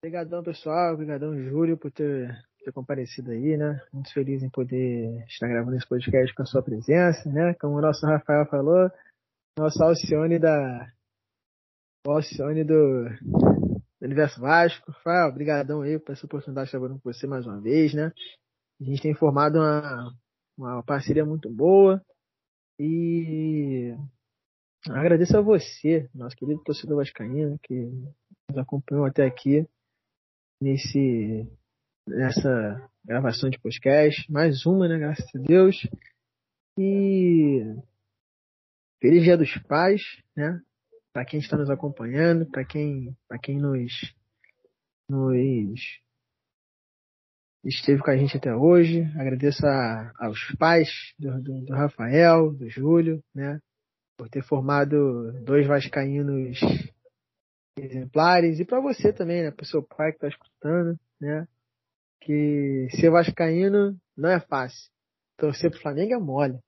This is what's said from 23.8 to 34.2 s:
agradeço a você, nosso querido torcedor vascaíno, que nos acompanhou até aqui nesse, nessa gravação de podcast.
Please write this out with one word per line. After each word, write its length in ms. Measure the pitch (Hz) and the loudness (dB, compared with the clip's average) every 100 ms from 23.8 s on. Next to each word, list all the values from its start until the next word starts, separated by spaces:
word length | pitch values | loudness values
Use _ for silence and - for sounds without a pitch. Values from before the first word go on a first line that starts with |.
| 120 120 143 _ _ _ _ _ _ _ - | -6 -10 -16 _ _ _ _ _ _ _ -8
agradeço 480 | 135 160 170 175 208 | 0 4 4 4 4
a 60 | |
você, 680 | 208 202 - - 151 165 131 | 4 2 2 -4 0 0 -2
nosso 200 | 131 123 | -12 -14
querido 300 | - 143 151 | -10 -6 -6
torcedor 320 | - 143 175 147 | -6 -8 -2 -2
vascaíno, 640 | 139 - 110 135 151 147 | -2 -6 -8 -4 -4 -6
que 120 | - 127 120 127 135 147 _ _ _ | -8 -8 -6 -10 -14 _ _ _ _
nos 100 | 139 | -8
acompanhou 460 | 131 143 - 143 | -6 -6 -4 0
até 220 | 139 131 135 | 0 2 0
aqui 400 | 127 139 143 160 _ _ _ _ _ _ _ _ _ | 0 2 2 0 _ _ _ _ _ _ _ _ _
nesse, 840 | 135 135 - 139 135 117 107 110 110 - _ _ _ _ - | -4 -2 -2 0 0 0 -2 -6 -10 -18 _ _ _ _ -10
nessa 840 | 113 127 131 143 123 104 107 - _ | -4 -2 0 0 0 -2 -8 -14 _
gravação 460 | - 120 131 - 135 | -6 -2 -2 -2 -4
de 80 | 127 | -4
podcast. 720 | 113 120 131 147 151 147 | -8 -2 2 6 4 2